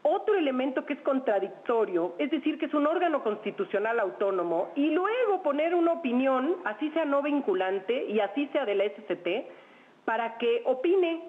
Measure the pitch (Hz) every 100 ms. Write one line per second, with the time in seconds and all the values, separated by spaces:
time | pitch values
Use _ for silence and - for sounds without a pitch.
0 | 302 381 392 403 294 254 269 262 294 285
1 | - 269 254 202 185 - - 226 202 175
2 | 175 170 285 294 311 311 311 294 294 330
3 | 339 285 226 208 208 196 190 202 214 233
4 | 196 180 196 190 170 165 - 285 302 311
5 | 381 480 453 370 302 277 320 349 339 339
6 | 269 247 269 262 269 370 214 214 302 320
7 | 302 277 294 285 240 185 185 196 190 247
8 | - 214 233 277 285 302 240 202 208 208
9 | 214 175 175 202 - - - - - -
10 | - 226 226 226 233 240 - 254 339 381
11 | 339 330